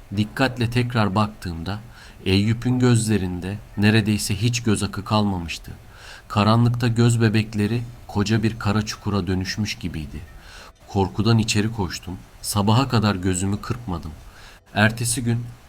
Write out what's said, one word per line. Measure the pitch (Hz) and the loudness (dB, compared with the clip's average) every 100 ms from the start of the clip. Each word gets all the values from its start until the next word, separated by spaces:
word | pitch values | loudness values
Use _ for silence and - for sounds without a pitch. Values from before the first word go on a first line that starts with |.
| - 98 | -6 -2
dikkatle | 104 - 131 123 117 | -2 0 -2 0 0
tekrar | 123 123 120 101 107 | 0 0 0 2 2
baktığımda | 107 - 90 82 82 104 - - - - 92 | -2 -4 -10 -8 -6 -8 -12 -20 -20 -8 2
Eyüp'ün | 98 107 117 127 127 | 2 2 0 0 4
gözlerinde | 123 117 107 104 92 90 90 104 - - | 4 4 4 0 0 -4 -6 -8 -8 2
neredeyse | 104 110 107 101 - 95 | 4 4 2 0 0 -2
hiç | 120 120 | 0 0
göz | 113 95 | 0 0
akı | 101 98 - | -2 -6 0
kalmamıştı. | 107 104 90 85 - - - - - - - - | 2 2 -2 -6 -10 -12 -18 -20 -20 -20 -20 -4
Karanlıkta | 107 104 117 120 120 123 | 2 4 4 4 2 0
göz | 113 120 117 | 4 4 4
bebekleri | 113 107 107 104 104 117 117 - - | 2 2 0 -2 -2 -2 -6 -14 -6
koca | 101 101 110 | -2 0 2
bir | 110 - | 0 -2
kara | 104 107 | -2 -2
çukura | 107 - 104 98 90 | -2 -6 -4 -2 -2
dönüşmüş | 92 92 - 104 - | -2 -2 -4 -4 -4
gibiydi. | 87 78 76 73 - - - - - _ - | -8 -8 -10 -12 -16 -18 -20 -20 -20 _ -6
Korkudan | 101 95 - 107 113 | -2 0 0 4 4
içeri | 101 104 110 | 4 0 0
koştum. | 113 87 - 90 90 - - | -2 -6 -6 -10 -12 -14 -14
Sabaha | - 104 101 113 135 | -4 0 4 4 4
kadar | 113 104 95 | 2 2 0
gözümü | 95 90 98 101 | 0 0 -2 -4
kırpmadım. | - - 92 85 78 - - - - - _ | -6 -8 -6 -8 -8 -14 -20 -20 -20 -20 _
Ertesi | 104 110 117 117 135 | 2 2 2 -4 -2
gün | 120 117 120 - | -2 -2 -4 -16